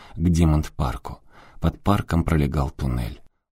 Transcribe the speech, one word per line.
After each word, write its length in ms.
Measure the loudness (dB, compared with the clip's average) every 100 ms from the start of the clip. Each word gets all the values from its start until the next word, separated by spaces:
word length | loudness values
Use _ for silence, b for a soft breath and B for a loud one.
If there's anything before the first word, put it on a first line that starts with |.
| B B
к 140 | 0
Димонд-парку. 920 | 4 4 2 0 -4 -4 -4 -10 -16 -18 b b b
Под 200 | -4 -2
парком 420 | 0 0 2 0 2
пролегал 440 | 2 2 0 -4
туннель. 540 | -4 -4 -2 -4 -8 -18 _ _